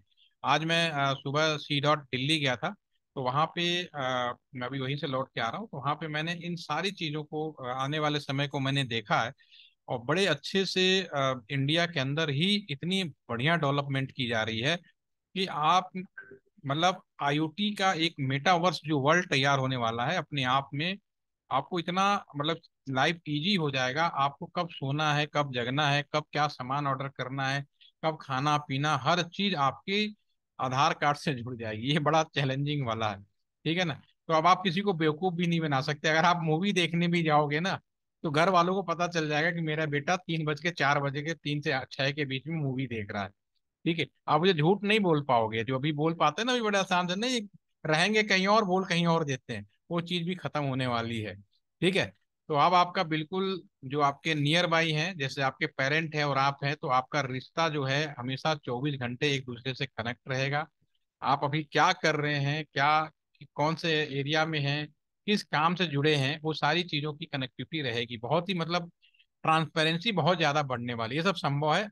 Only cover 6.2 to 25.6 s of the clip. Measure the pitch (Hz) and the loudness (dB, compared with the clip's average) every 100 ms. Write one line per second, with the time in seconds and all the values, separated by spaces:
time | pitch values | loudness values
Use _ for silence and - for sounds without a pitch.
6.2 | 160 170 170 170 - 151 190 196 160 151 | -6 -6 -8 -8 -4 -4 -4 -4 -6 -6
7.2 | 151 156 156 151 123 131 135 151 151 147 | -6 -8 -8 -8 -8 -4 -4 -2 0 -2
8.2 | 143 139 143 143 135 139 127 113 110 156 | -2 -4 -2 -2 -2 -2 -2 -4 0 0
9.2 | 117 - _ - - _ - 131 120 165 | 0 -6 _ -20 -20 _ -8 -6 -2 0
10.2 | 196 147 - 190 190 185 185 190 185 147 | 2 0 -2 -2 0 2 2 2 0 -2
11.2 | 135 131 - 143 135 165 170 170 131 147 | 0 -2 -4 -2 0 0 0 -2 -2 -2
12.2 | 160 139 185 208 202 139 165 190 180 - | -2 0 2 0 -2 -6 -2 -2 -2 -8
13.2 | - 117 139 170 147 143 139 135 135 - | -8 -2 0 2 2 0 -2 -4 -4 -4
14.2 | 123 113 110 110 127 170 - _ _ _ | -2 0 0 -2 -2 -2 -6 _ _ _
15.2 | _ 185 185 170 156 180 185 185 185 - | _ -6 -4 0 4 4 2 -8 -12 -16
16.2 | - - _ _ 139 143 180 185 - - | -20 -20 _ _ -4 2 2 0 -8 -4
17.2 | 143 147 156 156 208 208 190 170 165 165 | 0 0 -2 -2 -4 0 0 2 0 0
18.2 | 131 135 143 175 175 160 147 151 135 170 | -2 0 2 4 2 0 -2 2 4 4
19.2 | 180 143 139 139 131 131 113 117 123 180 | 4 2 4 2 0 0 0 0 -2 -2
20.2 | 151 143 127 135 135 139 165 202 _ _ | -4 -2 0 0 0 -4 -4 -6 _ _
21.2 | _ _ _ 127 139 180 170 180 196 202 | _ _ _ -4 -2 -4 -2 0 0 0
22.2 | - 143 151 165 - _ - 131 147 170 | -4 -4 -4 -4 -8 _ -4 0 2 0
23.2 | - 147 170 202 151 135 127 135 165 147 | -4 -2 0 0 0 0 -2 0 -2 0
24.2 | 139 - 165 - 170 - 135 147 156 147 | -2 -2 -8 -6 -6 -6 -4 0 0 0
25.2 | 151 147 143 123 | 0 -2 -2 -2